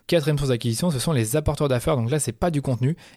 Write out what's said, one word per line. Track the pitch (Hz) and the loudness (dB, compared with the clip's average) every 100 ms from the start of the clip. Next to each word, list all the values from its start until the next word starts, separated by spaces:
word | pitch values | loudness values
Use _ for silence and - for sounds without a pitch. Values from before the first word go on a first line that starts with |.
| - | 0
Quatrième | 170 151 143 | 0 2 0
source | 143 | 0
d'acquisition, | 117 120 113 175 | 0 0 0 0
ce | 131 | 0
sont | 165 | 0
les | 143 110 151 | 0 2 0
apporteurs | 151 147 147 | 0 0 0
d'affaires. | 123 160 139 | 0 0 0
Donc | 113 | 0
là, | 151 | 0
c'est | - | -2
pas | - 180 | -2 -2
du | 147 | 0
contenu. | 135 117 131 165 - | -2 0 0 -2 -10